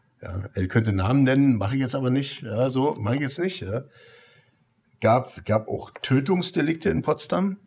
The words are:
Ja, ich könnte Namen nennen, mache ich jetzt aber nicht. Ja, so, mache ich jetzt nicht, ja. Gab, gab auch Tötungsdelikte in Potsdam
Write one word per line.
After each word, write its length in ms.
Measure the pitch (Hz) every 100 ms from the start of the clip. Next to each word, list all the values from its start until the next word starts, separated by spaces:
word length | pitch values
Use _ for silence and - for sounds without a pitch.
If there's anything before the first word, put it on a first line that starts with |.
| _ _
Ja, 220 | 85 92 95
ich 140 | - 92
könnte 240 | 117 110
Namen 300 | 95 95 139
nennen, 320 | 131 135 139 113
mache 180 | 98
ich 60 | 135
jetzt 140 | 131
aber 160 | 139 127
nicht. 320 | 131 139 -
Ja, 280 | 113 104 131
so, 240 | 131 143 151
mache 180 | 104 135
ich 40 |
jetzt 160 | 139 -
nicht, 220 | 185 -
ja. 200 | 95 117 - _ - - - _ _ _ _ _ _ -
Gab, 440 | 110 123 - -
gab 240 | - 107 107
auch 240 | 117 - -
Tötungsdelikte 880 | - 131 139 180 175 - 151 165 202
in 120 | 160
Potsdam 560 | - 151 - - 196 190